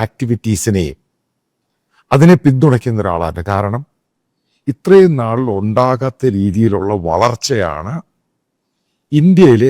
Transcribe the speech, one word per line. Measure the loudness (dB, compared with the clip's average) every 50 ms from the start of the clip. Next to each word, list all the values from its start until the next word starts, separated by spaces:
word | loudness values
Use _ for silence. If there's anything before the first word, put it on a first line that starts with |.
| -4
ആക്ടിവിറ്റീസിനെ | -4 -6 _ -6 -6 -4 -4 -2 -4 -4 -2 -2 -2 -2 -2 -4 -4 -8 -14 _ _ _ _ _ _ _ _ _ _ _ _ _ _ _ _ _ _ _ _ _ _ 0
അതിനെ | 4 6 6 4 4 4
പിന്തുണയ്ക്കുന്ന | 0 2 2 2 2 2 0 -2 -4 -4 -4 -4
ഒരാളാണ്. | -4 -4 -4 -4 -6 -6 -8 -8 -4
കാരണം | -4 -4 -4 -4 -6 -8 -10 -14 _ _ _ _ _ _ _ _ _ _ _ _ _ _ _ -10 -10
ഇത്രയും | -8 _ 4 6 6 6 4 2 0
നാളിൽ | -2 -4 -4 -4 -4 -4 -4 -4
ഉണ്ടാകാത്ത | -4 -2 0 0 0 0 -2 -2 -4 -8 -8 _ -4 -2 -2
രീതിയിലുള്ള | 0 -2 -2 0 0 0 0 0 -2 -4 -4 -4 -4 -4 -4
വളർച്ചയാണ് | -2 0 0 0 -2 -4 -6 -6 -4 -4 -4 -6 -6 -8 -10 -10 -12 -12 -14 _ _ _ _ _ _ _ _ _ _ _ _ _ _ _ _ _ _ _ _ _ -2 2
ഇന്ത്യയിലെ | 2 4 4 6 6 6 6 4 4